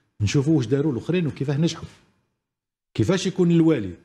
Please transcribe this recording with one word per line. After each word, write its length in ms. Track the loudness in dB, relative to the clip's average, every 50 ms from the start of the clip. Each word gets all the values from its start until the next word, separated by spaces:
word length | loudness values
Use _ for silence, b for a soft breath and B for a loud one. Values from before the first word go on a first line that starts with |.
| b b _ -4
نشوفوا 360 | -2 0 0 0 2 2 2 0
واش 100 | 0 0
داروا 240 | 0 0 0 -2
الاخرين 360 | -2 -4 -4 -4 -2 -2 -2 -2
وكيفاه 300 | -4 -4 -4 -4 -2 0
نجحوا. 300 | 0 -2 -2 -6 -12 -18 -20 _ _ _ _ _ _ _ _ _ _ _ _ _ _ _ _ _ _ _ -4
كيفاش 340 | -2 0 2 0 0 -2 -2
يكون 240 | -2 0 2 4
الوالي؟ 420 | 4 4 4 4 2 0 -2 -6 -10 -12 _